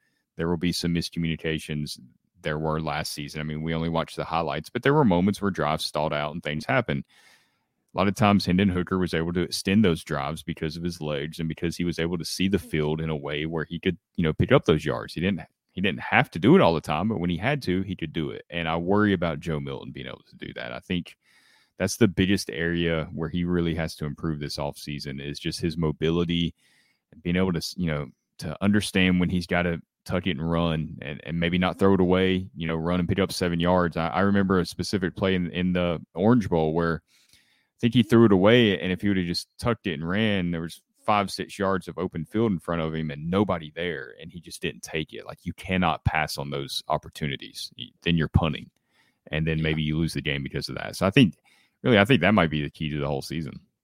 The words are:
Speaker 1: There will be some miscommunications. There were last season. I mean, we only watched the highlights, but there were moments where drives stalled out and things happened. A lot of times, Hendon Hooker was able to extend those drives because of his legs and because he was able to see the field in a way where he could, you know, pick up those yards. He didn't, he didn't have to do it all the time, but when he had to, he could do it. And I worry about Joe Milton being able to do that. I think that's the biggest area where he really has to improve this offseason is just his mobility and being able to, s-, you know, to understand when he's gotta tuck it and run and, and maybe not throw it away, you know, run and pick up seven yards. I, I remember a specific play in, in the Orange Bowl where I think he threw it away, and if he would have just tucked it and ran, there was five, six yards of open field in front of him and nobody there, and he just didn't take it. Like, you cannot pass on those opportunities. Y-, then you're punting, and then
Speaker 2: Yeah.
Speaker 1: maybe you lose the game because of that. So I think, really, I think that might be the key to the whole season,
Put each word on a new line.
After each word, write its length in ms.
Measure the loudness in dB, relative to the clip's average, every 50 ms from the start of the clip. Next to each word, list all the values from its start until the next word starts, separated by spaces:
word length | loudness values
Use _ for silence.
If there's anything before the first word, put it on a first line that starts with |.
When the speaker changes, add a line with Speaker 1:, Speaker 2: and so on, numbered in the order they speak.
| _ _ _ _ _ _ _
Speaker 1:
There 100 | -4 -2
will 100 | -2 0
be 140 | 0 0 -2
some 220 | -2 -2 -2 -2 -2
miscommunications. 1040 | -2 -2 -4 -4 -4 -4 -2 -4 -4 -4 -4 -4 -4 -6 -6 -6 -6 -6 -8 -10 -14 -18 -20 _ _ _ _ _ _ -6
There 160 | -4 -4 -2
were 220 | -2 -2 -2 -2
last 320 | -2 -4 -4 -4 -6 -6 -8
season. 260 | -10 -10 -10 -8 -8
I 40 | -6
mean, 200 | -6 -6 -6 -4
we 100 | -4 -2
only 160 | -2 -2 -2
watched 260 | -2 -2 -4 -4 -6
the 80 | -8 -6
highlights, 460 | -4 -2 -2 -2 -2 -4 -6 -8 -8
but 140 | -6 -2 2
there 100 | 2 4
were 120 | 4 6
moments 360 | 6 6 4 4 2 2 0
where 100 | -2 -2
drives 340 | -2 0 0 0 0 -2 -4
stalled 280 | -4 -4 -2 -2 -2 -2
out 200 | -2 -4 -4 -6
and 100 | -6 -6
things 220 | -6 -6 -4 -2
happened. 380 | 0 0 0 0 0 -2 -4 -4 _ _ _ _ _ _ _ _ _ _ _ _ _ _ _ _ _ -2
A 40 |
lot 100 | 0 0
of 80 | 0 2
times, 300 | 4 4 6 6 4 4
Hendon 240 | 2 2 4 4 2
Hooker 280 | 2 0 -2 0 0
was 160 | 0 0 0 0
able 200 | 0 0 0 0
to 80 | -2
extend 420 | -2 -2 -4 -4 0 2 4 6 6
those 180 | 4 4 0 -2
drives 380 | -4 -4 -4 -4 -4 -6 -8
because 360 | -8 -8 -6 -4 -4 -6 -4
of 40 | -4
his 200 | -6 -6 -6 -6
legs 380 | -6 -4 -4 -4 -4 -6 -6 -6
and 100 | -6 -6
because 260 | -4 -4 -4 -4 -2
he 80 | -2 -2
was 160 | -2 0 0
able 180 | -2 -2 -2
to 60 | -4 -6
see 220 | -6 -4 -2 0
the 100 | 2 0
field 440 | 0 -2 -2 -2 0 0 0 0 -2
in 80 | -2 -4
a 60 | -4
way 300 | -4 -6 -6 -6 -4 -4
where 200 | -4 -4 -6 -6
he 140 | -6 -6 -2
could, 180 | -2 -2 -2 -2 _ _ _
you 80 | 0 0
know, 80 | 0
pick 220 | 2 2 2 4 4
up 100 | 4 6
those 220 | 4 2 2 2
yards. 280 | -2 -4 -4 -6 -8 -6
He 60 | -2
didn't, 220 | -2 -2 -2 -2 -6 -14 _ _ _ _ -6
he 80 | -2
didn't 180 | -2 -2 -2 -2
have 320 | -2 0 2 2 2 2
to 80 | 0 2
do 160 | 6 8 8
it 60 | 8
all 120 | 8 6 4
the 60 | 2
time, 300 | 0 -2 -2 0 0 -2
but 100 | -2 -2
when 100 | -2 -2
he 60 | -2
had 260 | -2 -2 -2 -2 -2 -2
to, 180 | -2 -2 0
he 160 | -2 -4 -6
could 160 | -6 -6 -6 -4
do 160 | -4 -4 -4
it. 140 | -6 -10 -12 -10
And 200 | -6 -4 -2 -2
I 80 | -2
worry 340 | -2 0 2 2 4 4 4
about 300 | 4 2 0 -2 -4 -4
Joe 180 | -4 -4 -4 -4
Milton 320 | -4 -6 -8 -10 -12 -12
being 160 | -12 -12 -12
able 160 | -12 -14 -16 _ _
to 80 | -20
do 160 | -16 -14 -12 -10
that. 180 | -10 -10 -10
I 80 | -10 -10
think 380 | -6 -4 -4 -4 -4 -6 -14 _ _ _ _ _ _ _ _ _ _ _ _
that's 200 | -2 -2 -2 0
the 100 | 2 2
biggest 420 | 2 2 2 0 0 0 -2 -4 -6
area 600 | -6 -4 -4 -2 -2 0 0 0 0 -2 -4 -6 -8
where 160 | -8 -6 -4
he 140 | -4 -2 -2
really 320 | 0 0 0 0 0 -2
has 200 | -2 -4 -6 -6
to 80 | -6 -8
improve 340 | -8 -6 -6 -4 -4 -4 -4
this 160 | -6 -8 -6
offseason 680 | -6 -6 -6 -8 -10 -10 -10 -10 -10 -8 -10 -10 -10
is 160 | -8 -10 -8
just 220 | -6 -6 -6 -4 -2
his 180 | -4 -2 -2
mobility 800 | 0 0 -2 0 0 0 0 2 2 0 0 0 0 0 -2 -4 _ _ _ _ _ _ _ _ _ _ _
and 100 | -16 -8
being 140 | -4 -2 0
able 160 | 2 2 0
to, 60 | 0
s-, 180 | -2 -4 -6 -6
you 100 | -4 -2
know, 200 | -2 -2 -4 -6 -8 -12 _ _ _ _ -12
to 180 | -10 -10 -6 -2
understand 580 | 2 2 2 2 2 2 2 4 4 4 4 4
when 100 | 2 2
he's 180 | 0 -2 -2
gotta 340 | 0 0 0 0 0 -2 -4 -8 _ _ _ -8
tuck 220 | -4 -4 -2 -2
it 100 | -2 -4
and 120 | -2 -2 -2
run 480 | 0 0 0 0 0 -2 -4 -6 -10 -12
and, 180 | -12 -12 -12 -12 -10
and 140 | -6 -4 -2
maybe 180 | 0 0 2
not 200 | 2 0 0 2
throw 160 | 2 4 4 6
it 60 | 6
away, 480 | 6 4 4 4 4 4 2 0 -2 -6 -8
you 120 | -8 -4
know, 80 | -4 -2
run 260 | -2 0 0 0 2
and 80 | 2 2
pick 100 | 2 2
up 140 | 0 0 0
seven 260 | -2 0 0 0 2
yards. 380 | 2 4 4 4 4 2 0
I, 100 | -2 -2
I 140 | 0 0 2
remember 380 | 2 4 4 4 4 4 4 2
a 60 | 2
specific 480 | 0 -4 -8 -6 -2 -2 0 -2 -2 -2
play 220 | 0 0 2 2
in, 160 | 0 0 -2
in 220 | -2 -2 0 0 2
the 280 | 2 0 0 -2 -4 -8 -8 -4
Orange 320 | 2 4 4 4 4 4
Bowl 260 | 2 2 2 2 2 2
where 300 | 2 2 0 0 -2 -6
I 800 | _ _ _ _ _ _ _ _ _ _ _ _ _ _ -2
think 120 | 0 2 4
he 80 | 4 4
threw 220 | 8 8 8 8
it 60 | 8
away, 480 | 8 8 8 8 8 8 6 4 2 2
and 120 | 0 -4
if 100 | -4 -2
he 60 | -2
would 100 | -2 0
have 80 | 0 -2
just 220 | -2 -4 -6 -8 _ _
tucked 300 | -6 -2 -2 -2 -2 -4
it 60 | -6 -4
and 140 | -4 -4
ran, 440 | -2 -2 0 0 0 0 0 0 -2
there 100 | -2 -4
was 200 | -6 -8 -10 -14 _ _ _ _ -2
five, 280 | 0 2 2 2 0
six 260 | -4 -8 -8 -8 -4
yards 300 | -2 0 0 0 0 -2
of 100 | -6 -6
open 280 | -4 -4 -4 -4 -6 -6
field 260 | -4 0 0 2 2
in 80 | 0 -2
front 200 | -2 -2 -2 -2
of 140 | -2 -2 -4
him 160 | -4 -4 -6
and 180 | -6 -6 -4
nobody 440 | 0 2 2 2 2 0 -4 -6 -10 -8
there, 380 | -6 -6 -4 -6 -6 -10 -14 -16 -18
and 100 | -18 -16
he 80 | -16 -18
just 220 | -18 -16 -12 -8
didn't 220 | -8 -8 -8 -10 -12
take 300 | -8 -6 -6 -6 -6 -10
it. 120 | -16 -14
Like, 140 | -14 -14 -12 -10
you 100 | -10 -10
cannot 520 | -8 -6 -2 0 0 2 0 0 0 -2
pass 320 | 0 0 0 -2 -2 -4
on 140 | -8 -8 -6
those 320 | -6 -6 -6 -6 -8 -8 -4 -2
opportunities. 840 | -4 -4 -4 -8 -10 -6 -6 -6 -6 -6 -10 -14 -14 -14 -14 -14 -14
Y-, 140 | -16 -16 -16 _ _ 0
then 140 | 2 2
you're 100 | 2 2
punting, 420 | 2 2 2 2 2 -2 -4 -10 -16 _ _ _ _ _ _ _ _ _ _ -12 -6
and 160 | -4 -2 -2
then 100 | -2 -2
Speaker 2:
Yeah. 60 | 0 0
Speaker 1:
maybe 180 | 0 0 -2
you 160 | -2 -2 0
lose 160 | 0 0 -2 -2
the 80 | -4
game 220 | -4 -4 -4 -4 -4
because 260 | -6 -6 -8 -8 -6
of 60 | -8
that. 200 | -8 -8 -8 -4
So 120 | 0 0
I 20 | 4
think, 280 | 6 6 6 6 4 _ _ _ _ _ _ _ _ _
really, 160 | 2 4 6
I 80 | 6 8
think 160 | 6 6 6
that 140 | 6 4 6
might 160 | 6 4 4
be 100 | 2 -2
the 80 | -4 -4
key 220 | -6 -6 -6 -4
to 80 | -4 -2
the 80 | -2
whole 160 | -2 -2 -4 -6
season, 360 | -6 -6 -6 -6 -8 -10 -16 _ _ _ _